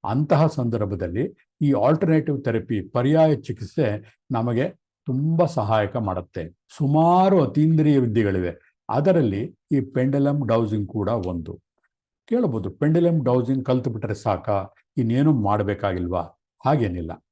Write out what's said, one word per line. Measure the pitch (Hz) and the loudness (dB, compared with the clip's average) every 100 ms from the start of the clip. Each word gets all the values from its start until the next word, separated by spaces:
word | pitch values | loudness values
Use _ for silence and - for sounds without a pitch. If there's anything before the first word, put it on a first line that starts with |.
| - | -2
ಅಂತಹ | 120 147 147 156 | -2 2 2 2
ಸಂದರ್ಭದಲ್ಲಿ | 151 120 110 101 95 87 92 147 - _ _ | 0 -4 -2 -4 -4 -4 -4 -6 -8 _ _
ಈ | 147 | 0
ಆಲ್ಟರ್ನೇಟಿವ್ | 131 120 160 165 156 151 139 | 2 2 2 2 0 0 -4
ಥೆರಪಿ, | 127 113 - 107 | -2 -4 -2 -6
ಪರ್ಯಾಯ | - 123 131 160 156 147 | -4 -2 2 4 4 2
ಚಿಕಿತ್ಸೆ | - 117 101 - 123 104 - _ _ | -4 -10 -8 -2 -2 -4 -10 _ _
ನಮಗೆ | 117 120 117 170 - _ _ - | -2 0 -2 -2 -6 _ _ -6
ತುಂಬಾ | 131 156 165 170 | -2 0 0 0
ಸಹಾಯಕ | 147 110 110 101 123 | 0 0 0 0 -2
ಮಾಡುತ್ತೆ. | 104 90 85 95 80 _ _ - | -4 -6 -8 -12 -12 _ _ -4
ಸುಮಾರು | 139 151 165 180 190 190 135 | 0 4 4 4 4 4 2
ಅತೀಂದ್ರಿಯ | 147 156 160 151 139 | 2 2 4 4 4
ವಿದ್ಯೆಗಳಿವೆ, | 123 110 104 95 90 85 _ _ - | 2 0 0 0 -4 -6 _ _ -4
ಅದರಲ್ಲಿ | 120 151 170 120 98 123 _ _ | 0 2 2 2 -2 -6 _ _
ಈ | 143 | -2
ಪೆಂಡಲಮ್ | - 131 131 139 139 147 117 | 0 -2 0 2 0 0 0
ಡೌಸಿಂಗ್ | 117 110 107 101 | 0 0 -2 -4
ಕೂಡ | 110 98 | -4 -2
ಒಂದು. | 113 90 87 82 - _ _ _ _ _ _ _ | -2 -4 -6 -10 -14 _ _ _ _ _ _ _
ಕೇಳ್ಬೋದು, | 233 214 113 92 | -2 0 -2 -6
"ಪೆಂಡಲಮ್ | - 147 165 170 165 | -2 0 2 2 2
ಡೌಸಿಂಗ್ | 127 127 120 135 127 | 2 0 0 -2 0
ಕಲ್ತು | 127 123 | -2 -2
ಬಿಟ್ರೆ | 110 104 | -6 -6
ಸಾಕಾ, | 104 113 92 - 101 95 _ _ - | -4 -2 -2 -2 -4 -4 _ _ -4
ಇನ್ನೇನು | 113 123 151 | 0 2 4
ಮಾಡ್ಬೇಕಾಗಿಲ್ವಾ?" | 135 101 107 101 98 101 92 87 90 - _ _ _ 131 | 2 2 0 -2 -2 -2 -4 -4 -4 -6 _ _ _ 0
ಹಾಗೇನಿಲ್ಲ. | 147 107 87 80 82 _ | 0 0 -4 -10 -12 _